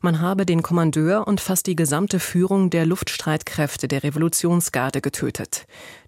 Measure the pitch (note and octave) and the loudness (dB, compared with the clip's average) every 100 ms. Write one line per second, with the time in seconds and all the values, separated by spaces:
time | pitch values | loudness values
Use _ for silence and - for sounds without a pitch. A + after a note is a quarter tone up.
0 | F3+ E3 E3+ F#3+ F#3 E3 D#3+ F3 E3 D3+ | 2 2 0 0 2 2 2 2 2 2
1 | D#3 G#3 G#3+ G3+ - F#3 - E3 D#3 D3 | 2 2 2 -2 0 -2 0 0 0 2
2 | G3+ F#3 - F3+ F#3 G3 F#3+ E3+ D#3+ F#3 | 0 -2 0 0 2 4 2 2 2 0
3 | - - - D#3 - - D3 - C3+ C#3 | -4 -6 -2 -2 -4 -4 -4 -2 -4 -2
4 | D3 D3 E3 - - F3 E3+ C3 C3 D3 | -2 0 0 0 2 2 0 -2 -2 -2
5 | C3+ - B2+ - - - - - - - | -4 -4 -6 -6 -8 -10 -12 -20 -20 -20